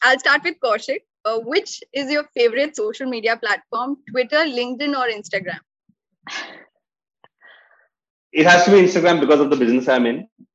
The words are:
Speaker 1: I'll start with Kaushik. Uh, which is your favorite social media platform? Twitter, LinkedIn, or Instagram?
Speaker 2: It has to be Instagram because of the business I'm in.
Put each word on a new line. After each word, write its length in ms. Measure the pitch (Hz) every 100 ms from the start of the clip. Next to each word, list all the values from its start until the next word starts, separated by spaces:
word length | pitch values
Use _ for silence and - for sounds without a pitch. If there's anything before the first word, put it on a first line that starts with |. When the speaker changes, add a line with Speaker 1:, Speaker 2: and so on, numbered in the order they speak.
Speaker 1:
I'll 180 | 240 262
start 240 | 294 294 349
with 100 | 359
Kaushik. 380 | 247 214 - 311 - _ 214
Uh, 140 | 226
which 440 | 226 339 - - -
is 160 | 269 277
your 160 | 294 294
favorite 420 | - 233 240 302 302
social 320 | 214 220 262
media 300 | 233 220 226
platform? 600 | 214 196 - 233 254 285 -
Twitter, 280 | 247 254 302
LinkedIn, 600 | 320 240 247 247 294 277
or 100 | 247
Instagram? 520 | 214 - 196 180 165 _ _ _ _ _ _ - - - - - _ _ _ _ _ _ _ - - _ _ _ _ _ _ _
Speaker 2:
It 140 | 156 175
has 180 | 175
to 80 | 180
be 60 | 196
Instagram 420 | 180 180 175 165
because 220 | 135 147
of 80 | 139
the 80 | 139
business 320 | 120 127 127
I'm 160 | 127 117
in. 220 | 135 - _ -